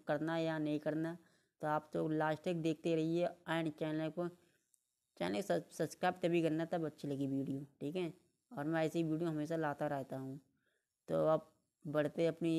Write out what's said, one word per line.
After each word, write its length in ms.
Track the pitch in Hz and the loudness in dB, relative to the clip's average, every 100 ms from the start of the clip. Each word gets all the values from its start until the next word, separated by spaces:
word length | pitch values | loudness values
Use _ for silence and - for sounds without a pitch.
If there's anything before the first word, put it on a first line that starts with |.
| - | -2
करना 260 | 151 156 | 0 0
है 100 | 165 | 0
या 140 | 160 156 | 0 0
नहीं 200 | 151 151 | 0 0
करना। 360 | 156 156 165 175 - _ _ _ | 0 0 -2 -6 -14 _ _ _
तो 40 | 151 | 0
आप 220 | 151 151 | 0 0
तो 140 | 170 160 | -2 0
लास्ट 340 | 156 156 156 | 2 2 0
तक 100 | 185 170 | -2 0
देखते 360 | 160 156 170 | 0 0 2
रहिए 320 | 160 160 170 175 - - | 2 2 2 0 -2 -2
एंड 240 | 165 160 | 0 0
चैनल 380 | - 156 156 160 | -2 -2 0 -2
को, 180 | 175 175 175 _ _ _ _ _ _ _ - | -2 -6 -6 _ _ _ _ _ _ _ -4
चैनल 200 | 175 202 | -2 0
को 160 | 185 170 - | 0 0 -2
सब्सक्राइब 480 | - 156 - 180 180 | -4 -4 0 -2 0
तभी 200 | 170 170 | 2 4
करना 220 | 160 156 160 | 2 0 0
तब 200 | 175 151 | -2 -4
अच्छी 220 | - 143 | -6 -6
लगी 180 | 139 139 | -2 0
वीडियो, 360 | 139 139 135 147 _ | 0 -2 -4 -8 _
ठीक 160 | 143 180 | -6 -4
है? 160 | 165 - _ _ _ | -4 -6 _ _ _
और 140 | 240 | -6
मैं 200 | 147 165 | -2 2
ऐसी 180 | 156 170 | 2 2
वीडियो 260 | 160 156 175 | 0 0 0
हमेशा 260 | 151 151 165 | 0 -2 0
लाता 280 | 151 143 147 | 0 -2 -2
रहता 300 | 143 131 135 | -2 -4 -6
हूँ। 200 | 135 143 - _ _ _ _ _ - | -6 -10 -14 _ _ _ _ _ -2
तो 180 | 160 156 | 2 4
अब 220 | 156 - _ _ _ | 2 0 _ _ _
बढ़ते 420 | 151 151 147 - 165 | -4 0 0 2 0
अपनी 300 | 165 170 | 2 2